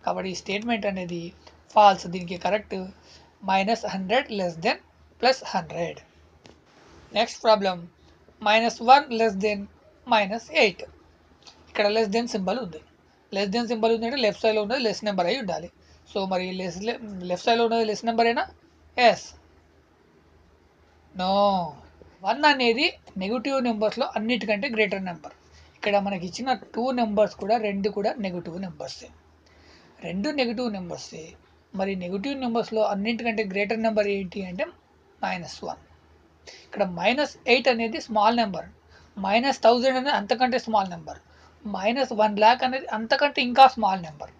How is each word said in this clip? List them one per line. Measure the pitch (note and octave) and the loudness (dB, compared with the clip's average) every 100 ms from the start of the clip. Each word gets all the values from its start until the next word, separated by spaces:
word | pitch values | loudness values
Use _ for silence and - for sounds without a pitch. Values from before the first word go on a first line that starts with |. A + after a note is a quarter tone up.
| - | -4
కాబట్టి | F#3 F#3 | -4 -6
ఈ | F3+ | -8
స్టేట్మెంట్ | - G3+ A#3 A3+ G3+ | -6 -6 -2 -2 -2
అనేది | F#3+ F3+ F3 E3+ - - - _ G#3+ | -4 -6 -8 -10 -16 -20 -20 _ 8
ఫాల్స్. | G#3 F#3 F#3 F3+ | 8 6 -2 -8
దీనికి | F3 F3+ F3+ | -8 -4 -2
కరెక్ట్ | G#3 G#3 G3 F#3 - - - - _ F#3+ | -2 -4 -8 -8 -14 -20 -20 -20 _ 0
మైనస్ | G3 G3 A3+ G3+ | 0 2 0 -2
హండ్రెడ్ | G3 F#3+ A#3 C#4+ G#3 | -6 0 0 0 -2
less | F3+ D#3+ F3+ | -4 -2 -2
than | D#4 _ _ _ _ | -2 _ _ _ _
plus | A#3+ B3+ - | 2 2 -2
hundred. | F#3+ D#3+ D3+ E3+ - - _ _ _ - - _ _ - - - - | -4 -4 -6 -6 -6 -18 _ _ _ -20 -20 _ _ -20 -20 -8 -2
Next | A#3 - A#3+ | -2 0 4
problem, | G#3+ G3 F3+ E3+ _ _ _ _ _ | 4 4 -4 -10 _ _ _ _ _
Minus | G#3+ G#3+ A#3 A3 A#3 | 2 4 4 -2 6
one | C#4 D4+ A3+ | 6 6 0
less | A3+ F#3+ G#3+ | 0 2 -2
than | G3+ G3+ - - _ - | -2 -8 -16 -20 _ 0
minus | A3+ G3 A3+ - D#4 | 2 2 -4 -4 2
eight. | A3+ F3 - - _ _ _ _ - - - | 2 2 -14 -18 _ _ _ _ -20 -20 -12
ఇక్కడ | - G3+ G#3+ | 0 2 4
less | A3 A3 | 2 0
than | A#3+ - | -2 -4
symbol | F#3 A3 G#3+ | -2 -2 -4
ఉంది. | D#3 - _ _ _ _ | -12 -20 _ _ _ _
Less | G3 G3+ G#3+ | -4 -2 -2
than | A#3 | -2
symbol | A3+ A3 A3+ | 0 2 2
ఉంది | A3+ | 0
అంటే | C#4 A3 | 0 0
left | - A3+ | 2 0
సైడ్‌లో | G#3+ G#3 | 2 0
ఉన్నది | C4 A#3 | 0 -2
less | F#3 G#3+ | -2 -4
number | G3 F3 | 0 0
అయి | B3+ | 0
ఉండాలి. | G#3+ D#3 E3+ _ _ - _ | -4 -6 -8 _ _ -20 _
So | G#3 F#3+ | -6 -2
మరి | F#3 F#3 F#3 | -2 -4 -6
less, | F#3 E3+ G#3 | -6 -6 -6
లె-, | A#3+ A3+ F#3+ F3+ | -6 -8 -12 -6
left | F3+ - | -2 2
సైడ్‌లో | A#3 A#3 | 2 4
ఉన్నది | A#3 A3 | 2 0
less | G#3 A3+ | -2 -2
నెంబరేనా? | A3+ A#3 A#3+ - - _ _ _ - | 2 2 2 -4 -8 _ _ _ 4
Yes. | A#3+ F3+ - - _ _ _ _ _ _ _ _ _ _ _ _ _ _ _ _ _ F#3+ | 4 4 -4 -20 _ _ _ _ _ _ _ _ _ _ _ _ _ _ _ _ _ -6
No. | F3+ G3 G3+ F#3+ E3 C#3 - - - _ F#3+ | 0 4 4 4 -2 -8 -20 -20 -20 _ -2
One | B3 D4 | 4 4
అనేది | C4+ A#3+ A#3 E4 - - - | 4 2 2 0 -4 -14 -8
negative | F#3+ B3 C#4 C4+ B3 | -4 -2 0 0 0
నెంబర్స్‌లో | G#3+ G#3+ G#3+ C#4+ A3+ | 0 0 0 -2 -2
అన్నిటికంటే | A3 A#3+ G#3 G#3 C#4+ A3 | -2 -2 0 -2 -2 0
greater | G#3+ G3 F#3+ | 0 0 -6
number. | E3 - - _ - - _ | -10 -14 -20 _ -20 -20 _
ఇక్కడ | G3+ G3+ G3 | 0 0 0
మనకి | G3 F3+ | -4 -8
ఇచ్చిన | E3+ B3+ B3 - - | -8 -4 -4 -4 -4
two | B3 B3 | -2 0
numbers | A3+ G#3 G#3 - | 0 2 2 0
కూడా, | G3 A#3 G#3+ | -2 0 0
రెండు | G3 G3+ G3+ | -2 -2 -2
కూడా | G3+ C4 F#3+ | -4 -2 -6
negative | F3 E3+ E3 F#3+ | -6 -10 -10 -12
నెంబర్సే. | D3+ - - - - _ _ _ _ - - - _ E3+ | -12 -14 -14 -18 -20 _ _ _ _ -20 -20 -20 _ -8
రెండు | F3+ G3+ D4+ | -6 -4 -2
negative | B3 A#3 B3 G3+ | -2 -2 -4 -6
నెంబర్సే. | F3 D3+ - E3 D#3+ - _ _ _ F#3+ | -10 -12 -12 -16 -18 -20 _ _ _ -6
మరి | F#3+ G3 | -4 -4
negative | F3 G3 A#3 C#4 | -4 -6 -4 -4
నెంబర్స్‌లో | B3+ A#3 G#3+ A3 G#3 | -2 -2 -2 0 0
అన్నిటికంటే | G3+ G#3 A#3 A#3 A3 G#3+ | 0 -2 -2 -2 -2 -2
greater | F#3 G3+ A3 A3+ | -2 -2 0 0
number | G#3+ G3+ G3 | 0 0 -2
ఏంటి | F#3+ G3+ F#3+ | -4 -8 -10
అంటే | F3+ D#4+ - _ _ _ _ G3 | -6 -8 -8 _ _ _ _ -6
మైనస్ | F#3 D#3 - E3+ | -6 -8 -12 -12
వన్. | - - - _ _ _ _ - - - | -12 -16 -20 _ _ _ _ -20 -20 -14
ఇక్కడ | - G3 E3+ | -4 -4 0
మైనస్ | F#3 B3+ D4 - - | 0 0 -2 -4 2
ఎయిట్ | B3 B3+ | 2 4
అనేది | A#3 A3+ D4+ - | 0 -2 -4 -4
small | G#3+ G#3 A#3+ | 2 4 4
number, | A3 E3+ - - _ - - - F#3+ | 0 -4 -10 -18 _ -20 -20 -8 0
Minus | G#3+ C4+ B3+ A3+ | 2 2 4 4
thousand | B3 B3+ B3+ | 6 2 0
అనేది | C4 G#3+ | 0 -2
అంతకంటే | G3+ A#3+ B3+ B3+ A#3+ | 0 0 2 0 0
small | G#3+ F#3+ E3+ | 0 0 -6
number, | D3+ D3+ _ - - _ G#3+ | -14 -16 _ -20 -20 _ -10
Minus | G3 G3 A#3+ B3+ G#3 | -2 0 0 -2 2
one | G#3+ G#3 | 2 6
lakh | G#3+ B3 B3+ | 6 6 2
అనేది | C4 - A3 | -2 -6 -6
అంతకంటే | A3+ C#4 C#4+ C#4+ B3 | 0 2 2 0 -2
ఇంకా | B3 C4+ - | 8 8 8
small | G#3 F#3+ D#3+ | -2 -2 -6
number. | D3+ - - | -14 -18 -18